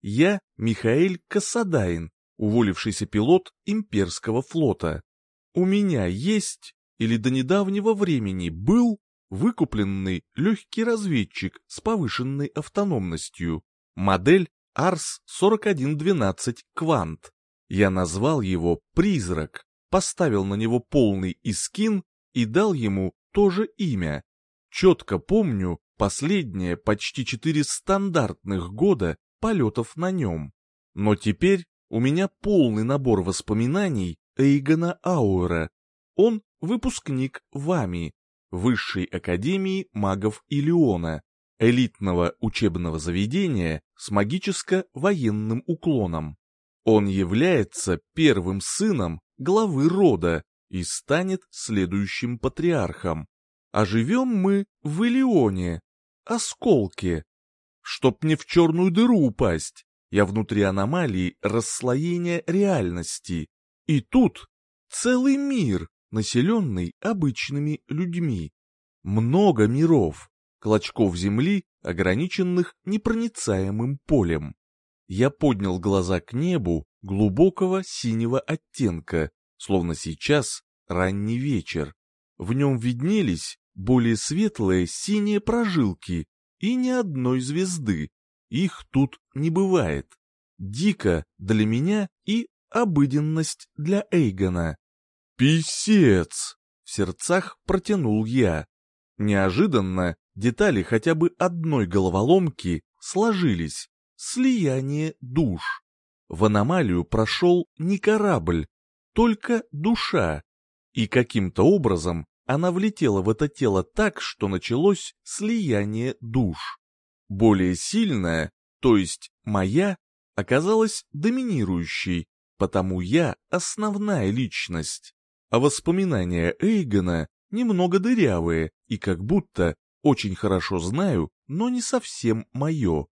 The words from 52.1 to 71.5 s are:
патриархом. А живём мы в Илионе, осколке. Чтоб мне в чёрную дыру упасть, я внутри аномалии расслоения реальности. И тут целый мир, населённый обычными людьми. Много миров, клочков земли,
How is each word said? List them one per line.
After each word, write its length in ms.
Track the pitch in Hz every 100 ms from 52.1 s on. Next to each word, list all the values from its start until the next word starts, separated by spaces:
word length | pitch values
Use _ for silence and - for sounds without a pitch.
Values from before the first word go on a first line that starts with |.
| - 120 120
патриархом. 880 | 131 - 165 160 90 82 90 78 76 _ _ _ _
А 140 | -
живём 440 | 104 110 117 240 262
мы 380 | 220 185 202 196 _
в 220 | 151 156
Илионе, 760 | 240 247 262 196 113 95 90 82 _ _ _ _
осколке. 1000 | - 226 - - 247 160 98 - 90 82 - _ _ _ _ _
Чтоб 420 | - - 131 110
мне 140 | 156 156
в 100 | -
чёрную 440 | 175 170 160 185
дыру 300 | 175 240 226
упасть, 640 | 135 104 113 82 - - _ _ _
я 160 | 95 98
внутри 360 | 104 107 104
аномалии 760 | 98 95 101 170 156 92 90 -
расслоения 1040 | 101 113 113 - 127 127 165 175 175 170 -
реальности. 1000 | 180 202 170 180 90 85 - - 87 76 _ _ _ -
И 140 | 147
тут 480 | - 254 226 - - _ _ _ _
целый 460 | - 233 254 262 277
мир, 520 | 277 262 147 92 82 _ _
населённый 840 | 110 107 120 151 226 165 92 87 -
обычными 800 | 196 214 151 117 - 143 147 151 _
людьми. 640 | 147 180 170 165 104 78 _ _ _ _ _
Много 640 | 85 104 117 160 202 127 107
миров, 640 | 127 165 156 85 73 - _ _ _
клочков 560 | 107 107 - - 104 87
земли, 480 | 95 104 156